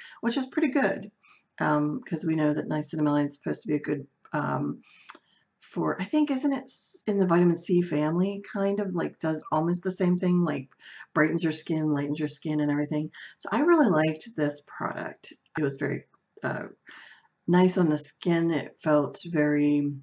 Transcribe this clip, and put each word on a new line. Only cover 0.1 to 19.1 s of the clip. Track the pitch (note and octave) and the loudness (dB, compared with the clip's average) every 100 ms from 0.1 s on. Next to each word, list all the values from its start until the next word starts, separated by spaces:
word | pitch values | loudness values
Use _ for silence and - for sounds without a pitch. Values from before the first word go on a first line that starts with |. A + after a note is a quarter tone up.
| - | -6
which | A#3 C4 | -2 -2
is | C4 | -2
pretty | - D4 | 0 0
good, | C#4 G#3 - G3+ _ _ - _ - | 2 0 -2 -10 _ _ -20 _ -4
um, | D3+ D3+ D3+ D3+ | 0 2 0 -4
'cause | - D#3 | -6 -4
we | E3+ D#3+ | -2 0
know | D3+ | 2
that | D3+ D3+ | 0 -2
niacinamide | D3+ D3 D#3+ D3+ D3 C#3+ | -4 -4 -2 2 2 0
is | - | -4
supposed | D#3+ D3 | -6 -6
to | - | -2
be | D3 | -4
a | |
good, | D3+ D3 C3 _ - | -2 -6 -8 _ -8
um, | D3+ C#3+ C#3 C#3+ - - - - - _ _ _ _ | -4 -2 -2 -4 -6 -14 -20 -18 -18 _ _ _ _
for, | - F3+ D#3 D#3 | -12 -4 -4 -4
I | F#3 | -2
think, | D4+ D4 | 0 0
isn't | C4 C#4+ | 0 -2
it | C4+ | -2
s-, | - - - - - | -6 -10 -10 -8 -2
in | G3+ | 0
the | F3+ | 4
vitamin | F3 F3 E3+ | 6 4 4
C | - F3 | 2 2
family, | F3 D3+ D3+ E3+ G3 G3+ - | 2 0 0 0 0 -4 -8
kind | G3+ G3 G3+ | -2 -2 -2
of, | F#3+ F3 | -2 -2
like, | D3+ - | -4 -4
does | D#3+ D#3 - | -4 -4 -2
almost | D#3 E3 F3 | 0 0 0
the | F#3 | -2
same | F3+ F3+ F3+ | 0 2 2
thing, | F3+ F3 E3+ | 2 2 2
like, | C#3+ C3+ _ - - - | -2 -8 _ -20 -20 -4
brightens | D#3 D#3 E3 | 2 2 2
your | D#3+ | 0
skin, | D3 - D#3 D#3 | -2 -2 0 2
lightens | C#3+ C#3+ D#3 | 0 0 -2
your | D3+ | -4
skin | - D#3 D3+ | -4 -2 0
and | D3 | 2
everything. | D3 D3 D3+ D#3 - - - | 0 0 -2 -4 -8 -20 -12
So | - | -4
I | A3+ | 0
really | E4 E4 A3+ | 4 6 6
liked | D#3 D#3 D#3 - - | 4 2 -2 -6 -2
this | D3 - - | -2 -2 -12
product. | - - - - - - - _ - | -8 -8 -6 -10 -10 -16 -16 _ -4
It | |
was | C#3+ C3+ | -4 -2
very, | C#3 - - _ _ - | -4 -6 -10 _ _ -10
uh, | C3+ - - - - - - - _ _ - | -8 -6 -10 -16 -20 -20 -20 -20 _ _ 2
nice | F3+ F#3 F#3 | 6 6 4
on | E3 | 2
the | D3+ | 2
skin. | - - F3 E3+ E3 | -2 -6 0 2 2
It | D#3 - - | 0 -4 -6
felt | D#3+ D3 C#3 | 2 2 2